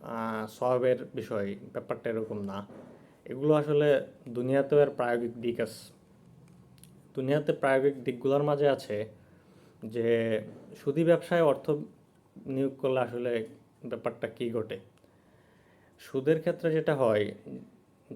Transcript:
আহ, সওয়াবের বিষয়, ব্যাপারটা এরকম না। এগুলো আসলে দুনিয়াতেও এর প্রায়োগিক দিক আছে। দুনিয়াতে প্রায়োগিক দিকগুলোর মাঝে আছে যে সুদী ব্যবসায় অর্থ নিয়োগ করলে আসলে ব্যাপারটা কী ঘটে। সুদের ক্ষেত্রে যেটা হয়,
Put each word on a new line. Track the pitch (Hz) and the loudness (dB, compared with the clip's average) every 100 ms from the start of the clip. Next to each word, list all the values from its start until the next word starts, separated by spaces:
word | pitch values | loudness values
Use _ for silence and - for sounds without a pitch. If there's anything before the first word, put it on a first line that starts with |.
আহ, | - 113 113 110 110 | -10 -6 -4 -4 -6
সওয়াবের | - 123 127 127 123 - | -2 2 4 4 2 -2
বিষয়, | 127 104 110 98 98 - | -10 -4 -4 -4 -6 -10
ব্যাপারটা | - - 123 120 | -12 -8 -6 -4
এরকম | 113 110 107 | -4 -4 -6
না। | 98 98 101 - - - - - - | -6 -8 -10 -16 -20 -20 -20 -20 -12
এগুলো | 127 151 | -4 2
আসলে | 151 147 147 147 135 - - 123 | 2 4 2 4 4 0 -16 -10
দুনিয়াতেও | 117 127 139 139 147 | -6 0 2 4 4
এর | 143 | 4
প্রায়োগিক | - 120 120 120 120 | 2 0 0 -2 -4
দিক | 120 117 | -6 -4
আছে। | 110 - - - _ - - - - - - - - - - - | -4 -6 -20 -20 _ -20 -20 -20 -20 -20 -20 -20 -20 -20 -12 -6
দুনিয়াতে | 131 147 147 | 0 0 2
প্রায়োগিক | - 139 135 139 135 | 0 4 4 4 0
দিকগুলোর | 123 123 135 143 | -6 -2 2 2
মাঝে | 147 143 143 | 2 2 2
আছে | 127 - 107 110 - - - _ - - - | 2 -2 -6 -6 -12 -20 -20 _ -20 -20 -16
যে | 113 117 113 117 113 110 - - - - | -8 -2 2 2 2 -2 -4 -16 -20 -8
সুদী | 143 147 | -4 0
ব্যবসায় | 165 165 - 170 | 4 4 4 4
অর্থ | 160 - - 151 - - _ _ _ - 135 | 4 2 0 -4 -4 -18 _ _ _ -18 -8
নিয়োগ | 135 139 135 | -2 -2 -2
করলে | 135 131 | 0 0
আসলে | 117 120 120 117 110 - _ _ 127 | 0 -2 -2 -2 -4 -12 _ _ -10
ব্যাপারটা | 113 120 117 131 | -6 -6 -6 -8
কী | - 120 | -6 -4
ঘটে। | 113 110 98 - _ _ _ _ _ _ _ _ _ _ _ | -4 -6 -10 -14 _ _ _ _ _ _ _ _ _ _ _
সুদের | - 131 135 160 | -6 -2 2 2
ক্ষেত্রে | 170 165 165 | 2 -2 0
যেটা | 160 160 143 | 0 2 2
হয়, | 120 107 101 - - 127 - _ _ _ - | 4 4 0 -6 -16 -16 -16 _ _ _ -20